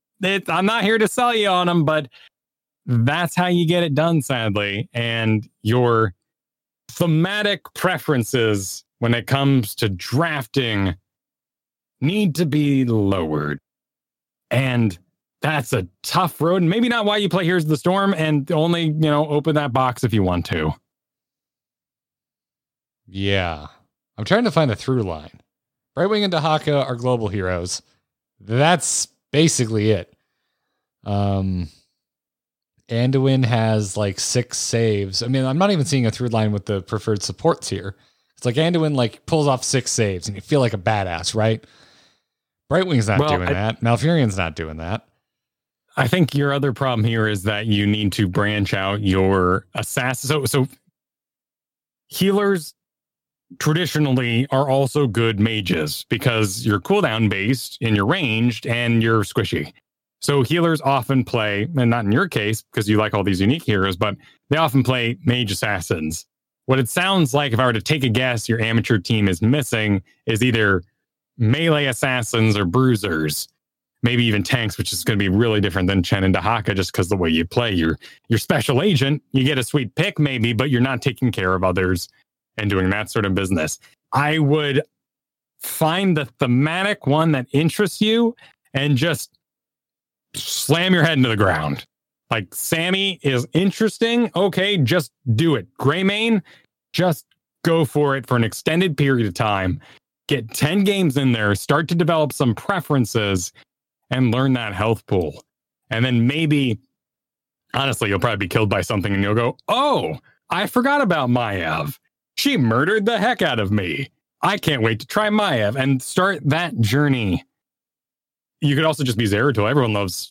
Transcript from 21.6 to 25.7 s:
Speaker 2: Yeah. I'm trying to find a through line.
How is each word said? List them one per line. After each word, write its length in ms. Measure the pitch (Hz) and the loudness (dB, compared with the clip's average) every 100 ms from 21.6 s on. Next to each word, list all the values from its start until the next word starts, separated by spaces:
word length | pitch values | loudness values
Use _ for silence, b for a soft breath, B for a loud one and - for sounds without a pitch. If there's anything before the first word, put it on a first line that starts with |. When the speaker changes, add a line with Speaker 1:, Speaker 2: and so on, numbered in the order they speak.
| _ _ _ _ _ _ _ _ _ _ _ _ _ _ _ | _ _ _ _ _ _ _ _ _ _ _ _ _ _ _
Speaker 2:
Yeah. 600 | 95 98 98 90 80 73 - _ _ _ - | -4 0 0 -2 -6 -12 -20 _ _ _ -10
I'm 60 | |
trying 200 | 107 196 | 0 0
to 60 | 240 | 2
find 200 | 160 147 | 2 0
a 60 | 107 | 0
through 260 | - 127 | -2 -2
line. 380 | 98 80 78 - _ _ _ | -2 -6 -12 -20 _ _ _